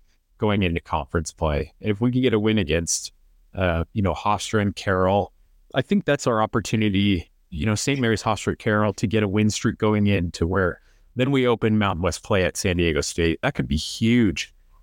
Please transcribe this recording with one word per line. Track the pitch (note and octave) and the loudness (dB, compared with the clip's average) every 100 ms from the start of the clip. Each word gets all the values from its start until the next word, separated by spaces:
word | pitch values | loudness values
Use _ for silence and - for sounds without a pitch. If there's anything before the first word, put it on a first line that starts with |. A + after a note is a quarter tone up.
| _ _ _ - | _ _ _ -4
going | G#2+ G2 | -2 0
into | F#2 E2 | 0 -2
conference | - D#2+ C#2 E2+ D#2+ | -4 -6 -4 -4 -4
play. | - D#2+ C#2+ C#2+ - | -4 -2 -2 -4 -6
If | G#2+ G2+ | -4 -2
we | B2 | 0
could | B2+ | 0
get | B2+ | 2
a | A2 | 2
win | G#2+ G#2+ | 2 2
against, | D#2 E2 E2 - - - _ _ _ | 2 0 -2 -6 -8 -18 _ _ _
uh, | - F#2 E2 E2 | -4 0 0 -2
you | A2+ | -2
know, | G2 | -2
Hofstra | D2+ G#2 G#2 - A2 | 0 -2 -2 -2 -2
and | G2+ - | -2 -2
Carroll, | - F#2 F#2 G2+ F#2 _ _ _ _ | -2 0 2 2 -2 _ _ _ _
I | C#3 | -6
think | - G3+ | 0 0
that's | - C#3+ C#3 | 0 -2 0
our | A2 | 0
opportunity, | G#2+ A#2+ - A2 G#2+ G2 G#2 F2 - _ _ | 0 -2 -2 0 2 2 2 2 -2 _ _
you | F3 G#2+ | -4 -2
know, | |
Saint | G#2 - C#3 | 0 0 0
Mary's, | A#2 G#2+ | 0 0
Hofstra, | A2+ G2+ - E2+ | 0 -2 -2 -4
Carroll, | A#2 G#2+ G#2 | 0 0 0
to | - G#2 | 0 0
get | A2 | 0
a | G#2+ | 2
win | G2+ G#2+ | 2 2
streak | - A#2 F2+ | 0 -2 0
going | G#2+ G#2 G2+ | 2 2 2
in | G2+ F2 | 2 0
to | - E2+ | -2 -2
where | F#2 F2+ - _ _ _ - | 0 0 -2 _ _ _ -4
then | C3 | 0
we | C#3 B2 | 2 2
open | A2+ A2+ G#2+ | 2 2 2
Mountain | G2+ D#2+ | 0 0
West | F2+ - | -2 -4
play | - G#2 | -2 0
at | F2 - | 0 0
San | G2 F2 | -2 0
Diego | E2+ D2 | 2 0
State. | - - E2+ D#2+ | -2 0 0 0
That | C3+ | -2
could | - B1 | -4 -2
be | D2 | -4
huge | - - A2+ A#2+ G#2+ D2+ - _ _ - | -4 -2 2 4 4 0 -8 _ _ -14